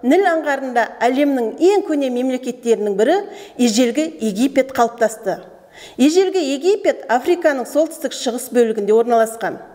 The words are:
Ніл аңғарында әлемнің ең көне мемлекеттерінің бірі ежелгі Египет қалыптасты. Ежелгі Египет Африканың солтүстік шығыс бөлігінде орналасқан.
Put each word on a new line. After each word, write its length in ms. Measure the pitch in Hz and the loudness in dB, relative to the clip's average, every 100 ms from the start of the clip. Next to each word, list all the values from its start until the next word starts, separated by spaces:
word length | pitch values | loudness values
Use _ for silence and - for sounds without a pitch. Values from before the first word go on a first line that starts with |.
Ніл 240 | 240 339 392 | 4 4 4
аңғарында 600 | 330 294 269 269 240 214 - 233 | 0 0 -4 -2 -2 -2 0 0
әлемнің 460 | 262 285 269 220 - | 2 2 0 -2 2
ең 220 | 330 403 392 | 2 2 0
көне 240 | 302 269 | -2 -2
мемлекеттерінің 840 | 247 262 254 254 240 233 208 208 190 | -2 -2 -2 -6 -6 -2 0 0 0
бірі 220 | 233 370 403 - - | 2 2 -2 -14 -18
ежелгі 540 | - 240 214 247 233 320 - | 0 0 2 0 0 -4 -4
Египет 560 | 220 190 269 269 262 | -6 -2 0 0 -2
қалыптасты. 640 | - 233 226 220 - 190 170 - - - - - - | 0 -2 0 -2 -2 -6 -6 -10 -20 -20 -20 -20 2
Ежелгі 460 | 269 339 381 370 | 4 4 2 0
Египет 640 | 285 277 320 415 370 254 - | -2 0 0 2 0 -2 -2
Африканың 640 | 233 - 349 330 269 233 | -2 2 2 2 -2 -2
солтүстік 480 | 285 320 - 262 - | -2 -2 -4 -8 -6
шығыс 320 | 254 240 - | -6 -6 -2
бөлігінде 420 | 240 233 214 202 220 | 2 2 0 2 2
орналасқан. 640 | 233 233 220 - 185 - - | 4 2 2 -2 -8 -8 -16